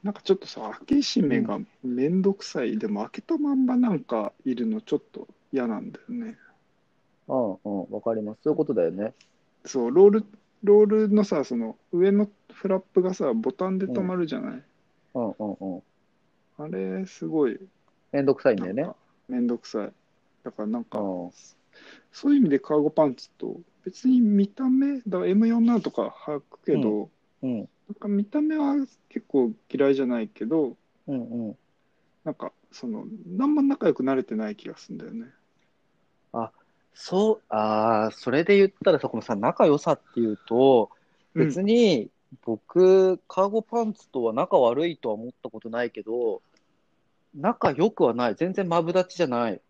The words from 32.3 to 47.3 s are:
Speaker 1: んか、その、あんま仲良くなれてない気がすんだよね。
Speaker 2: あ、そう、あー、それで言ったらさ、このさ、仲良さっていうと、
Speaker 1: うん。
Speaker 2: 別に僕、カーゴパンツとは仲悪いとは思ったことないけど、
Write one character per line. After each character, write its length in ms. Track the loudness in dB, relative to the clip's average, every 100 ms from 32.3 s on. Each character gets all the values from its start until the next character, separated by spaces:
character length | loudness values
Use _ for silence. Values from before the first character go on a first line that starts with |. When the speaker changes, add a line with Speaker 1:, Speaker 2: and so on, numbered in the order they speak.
Speaker 1:
ん 20 |
か、 180 | -10 -12 _ _
そ 160 | -14 -10
の、 180 | -10 -10 -16 -10 -2
あ 40 |
ん 100 | 0
ま 60 | 2
仲 260 | 2 2 0
良 40 |
く 100 | 2
な 120 | 0
れ 100 | 0
て 100 | -2
な 140 | -6 -6
い 80 | -8
気 120 | -14
が 100 | -16
す 140 | -16
ん 40 | -16
だ 60 |
よ 60 | -12
ね。 160 | -14 -14 _ _ _ _ _ _ _ _ _ _
Speaker 2:
あ、 200 | -8 -8 _ _ _ _
そ 380 | -20 -4 0 0
う、 100 | 0 _
あ 580 | -2 0 2 2 2 0
ー、 0 |
そ 180 | -4 -2
れ 140 | -2
で 120 | 4 4
言 120 | 4
っ 20 | _
た 100 | 2
ら 60 | 2
さ、 120 | 0
こ 60 | -6
の 40 |
さ、 140 | -6 -2
仲 300 | -2 4 4
良 100 | 4
さ 160 | 2
っ 60 | -2 _
て 60 | -2
い 60 | -2
う 120 | -2 -2
と、 440 | 4 6 6 2 -8 _ _ _
Speaker 1:
う 80 | 0
ん。 40 | 0
Speaker 2:
別 160 | 2
に 480 | 2 4 6 4 -2 _ _ -14
僕、 720 | -8 -8 _ 4 6 8 6 2 _
カ 180 | -2 0
ー 40 |
ゴ 120 | 0
パ 200 | -2 -4
ン 100 | -4
ツ 160 | -6 _
と 140 | -2
は 100 | -2
仲 260 | 0 2 4
悪 300 | 4 2 -2
い 80 | -4
と 120 | -6
は 40 | -6
思 140 | -10
っ 20 | -14
た 80 | -16
こ 100 | -14
と 80 | -10
な 160 | -6
い 60 | -6
け 120 | -8
ど、 380 | -8 -4 -2 -4 _ _ _ _ _ _ _ _ _